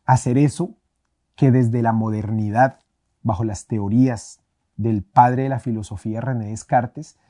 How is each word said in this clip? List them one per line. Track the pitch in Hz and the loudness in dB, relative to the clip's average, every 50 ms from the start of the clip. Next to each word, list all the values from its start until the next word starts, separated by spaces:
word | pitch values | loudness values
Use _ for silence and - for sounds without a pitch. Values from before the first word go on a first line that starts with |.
| _ | _
hacer | - 131 120 - 123 123 | 0 0 2 2 0 2
eso | 139 147 143 - - 170 - - _ _ _ _ _ _ _ _ _ _ _ _ | 2 2 2 0 -2 -8 -8 -10 _ _ _ _ _ _ _ _ _ _ _ _
que | - 147 131 | 2 2 4
desde | 120 131 123 113 117 120 | 4 4 2 2 0 0
la | 117 113 | 0 0
modernidad, | 113 110 110 110 107 107 104 104 113 110 107 104 104 117 131 135 - _ _ _ _ _ _ _ _ _ | 0 0 -2 -2 -4 -4 -4 -4 -4 -4 -4 -2 2 2 2 2 0 _ _ _ _ _ _ _ _ _
bajo | - 113 107 90 113 | -4 -4 -2 -2 -2
las | 107 101 - - | -6 -6 -8 -8
teorías | - 120 107 101 98 110 123 131 131 120 107 - - - _ _ _ _ _ _ _ _ | -6 -4 -4 -2 0 2 4 4 2 2 -4 -10 -16 -20 _ _ _ _ _ _ _ _
del | - 104 113 110 101 95 | -4 -2 -2 -2 -2 -4
padre | _ - 123 123 123 127 127 135 | _ 4 4 6 6 4 0 -2
de | 135 | -4
la | 135 117 | -4 -4
filosofía | - 123 110 110 101 - 104 95 - 110 107 113 | -4 -6 -6 -6 -8 -10 -12 -10 -8 -8 -8 -6
René | 117 127 131 117 107 | -6 -6 -6 -6 -6
Descartes, | 104 110 110 - - 139 123 117 113 - 147 156 - _ _ _ | -8 -10 -10 -4 0 0 0 0 -2 -8 -12 -18 -18 _ _ _